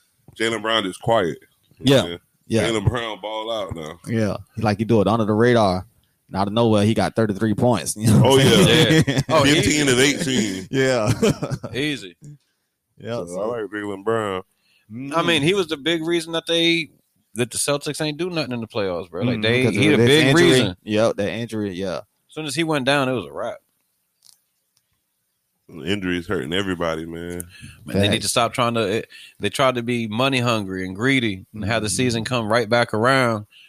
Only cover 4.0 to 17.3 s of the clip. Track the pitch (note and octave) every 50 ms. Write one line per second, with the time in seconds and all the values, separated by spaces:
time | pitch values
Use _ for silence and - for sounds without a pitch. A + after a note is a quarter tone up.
4 | - A2+ A#2 A2+ A2 G2+ - - - - _ G#2 G#2 G#2 G2+ F#2+ A2+ G#2 A#2 A2
5 | F#2+ F#2+ A2 A#2 A2 G2+ G#2+ G#2+ A#2 B2 A#2+ A#2 G#2+ F#2+ F2+ F2+ F#2 - _ _
6 | _ _ _ _ _ - - F#2+ G2+ G2+ G#2 A#2 A#2 A2+ A2 G#2 G2+ G#2+ A2+ G2+
7 | F#2+ E2+ - - A2+ G#2+ G2 F#2+ A2+ A2 G#2 - A#2+ B2 A#2 F2+ C#2+ - - G#2
8 | A2 A2+ G#2+ C3+ B2 B2+ C3+ C3+ C#3 - F2+ G2 C3 - A#2 A#2+ - - D#3+ D#3
9 | B2+ - C3 C3 C#3 - D3+ D#3+ C#3 C#3 D3 E3 C3+ - D3+ D3+ D3 C#3 B2 B2
10 | C3 D3 C3+ - - C3+ C3 A#2+ G#2 G#2 F#2+ F#2+ F#2 - - C3+ C3+ C3 B2+ A#2+
11 | G#2+ G#2 - - A3 G#3+ - - - - - - - - - A#2+ D3 D3+ D3 A2+
12 | G#2 F#2 F2 _ - D3 D3 C#3+ _ _ _ _ _ _ _ _ _ _ _ -
13 | - G#2+ A#2 A#2 F2+ F2 F2 F#2 G#2 A2+ A#2+ A#2 G#2+ F#2 G2+ G#2 G#2 G#2 G2 F#2+
14 | G2 A2 A2+ A2+ G#2+ G2+ F#2+ F#2 - _ _ _ _ _ _ _ _ - G#2+ A#2+
15 | C3+ C#3 D3+ E3 E3+ E3+ E3 D3+ C#3 D#3+ G3 G3+ F3+ D#3 D#3 D3 C3 D#3 E3+ E3
16 | D#3+ E3 F3 E3+ D#3+ E3 E3 E3 D#3+ - E3 E3+ E3 E3+ E3 E3 D#3+ - _ _
17 | _ _ _ _ _ _